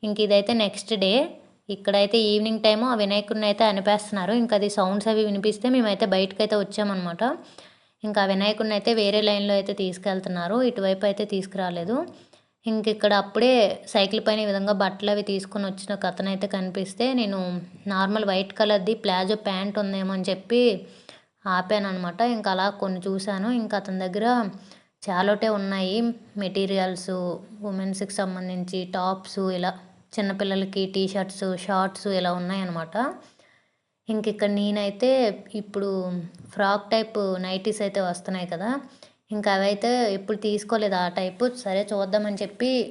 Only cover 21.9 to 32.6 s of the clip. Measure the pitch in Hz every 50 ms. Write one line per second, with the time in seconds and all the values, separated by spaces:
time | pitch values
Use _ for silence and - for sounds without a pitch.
21.9 | 190 185 180 175 175 185 226 240 240 220 208 202 190 185 185 202 202 202 - 196
22.9 | 190 185 180 196 190 190 190 - 202 190 196 226 254 240 220 208 214 202 190 196
23.9 | 190 185 190 185 175 208 208 233 247 240 226 196 - - - - - - _ _
24.9 | _ _ - - 185 175 185 202 208 208 226 220 214 202 196 196 196 190 190 185
25.9 | 190 226 233 233 233 - - - - 202 202 185 190 196 196 190 196 190 185 185
26.9 | 185 180 180 - 190 185 180 180 170 - - - 220 208 208 208 190 190 190 196
27.9 | 196 190 202 190 196 - 202 190 185 185 185 185 185 180 180 180 185 185 180 180
28.9 | 185 190 180 185 190 190 190 - - - 196 190 185 180 180 180 185 - - -
29.9 | - _ _ _ - - 208 196 196 196 202 196 196 190 190 190 190 196 190 190
30.9 | 190 190 190 185 190 202 190 190 190 - 202 190 185 175 180 - 202 190 190 190
31.9 | 190 - - 208 196 185 180 180 175 180 180 180 190 196